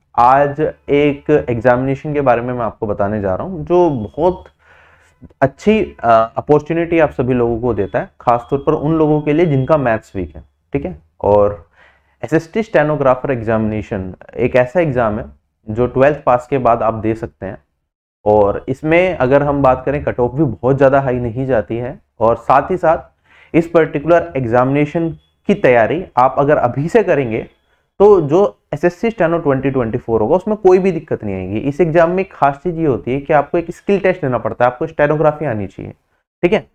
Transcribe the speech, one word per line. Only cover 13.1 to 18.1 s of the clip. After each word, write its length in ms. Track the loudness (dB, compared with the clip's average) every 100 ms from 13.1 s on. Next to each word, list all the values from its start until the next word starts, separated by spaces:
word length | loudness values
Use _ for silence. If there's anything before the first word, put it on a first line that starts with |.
| 0 -2
एग्जामिनेशन 800 | -4 -2 -2 -2 -4 -6 -8 -8 -12 -14 -4
एक 180 | 0 2
ऐसा 220 | 0 0
एग्जाम 400 | 0 0 -2 -2
है 60 | -8 -18 _ _ -10
जो 200 | -4 -2
ट्वेल्थ 340 | 2 2 2 0
पास 220 | 0 0
के 100 | -2
बाद 240 | 0 0
आप 100 | 0 -2
दे 200 | -4 -4
सकते 300 | -8 -12 -14
हैं। 120 | -14 _ _ _ _ _